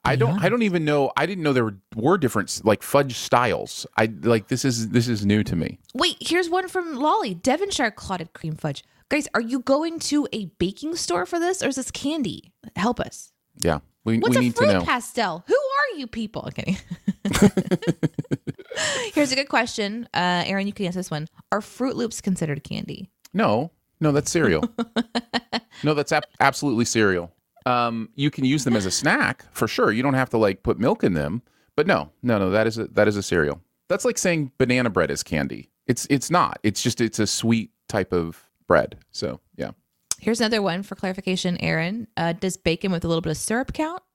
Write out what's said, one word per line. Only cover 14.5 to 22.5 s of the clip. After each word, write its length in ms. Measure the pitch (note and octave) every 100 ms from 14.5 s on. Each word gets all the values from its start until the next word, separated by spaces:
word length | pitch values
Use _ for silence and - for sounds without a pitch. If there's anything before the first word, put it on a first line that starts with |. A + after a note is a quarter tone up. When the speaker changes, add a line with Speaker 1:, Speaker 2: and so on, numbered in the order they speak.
| -
Speaker 1:
to 60 |
Speaker 2:
fruit 80 | -
Speaker 1:
know. 100 | -
Speaker 2:
pastel? 640 | - - - - G3+ E3 -
Who 80 |
are 440 | A#4+ C5+ C#5 C#5+ F4
you 80 | B3
people? 380 | A3+ G#3+ - -
Okay. 280 | - - F#3+ - F3 - -
<laughs> 1900 | - - G3+ - - F3 A#4 - - - - C3+ - - - - D#5 C#5 A#4
Here's 160 | E4 C#4+
a 40 | C4
good 120 | C#4
question. 600 | B3+ A#3+ - G3+ A3+ A#3
Uh, 280 | - F3+ F3+ -
Aaron, 200 | G3 G3
you 60 |
can 140 | G3+ F3+
answer 120 | F3+
this 120 | -
one. 180 | D3+ D#3 - -
Are 80 | G3+
Fruit 360 | - - C4 G3
Loops 240 | A#3 -
considered 440 | - F#3 D#3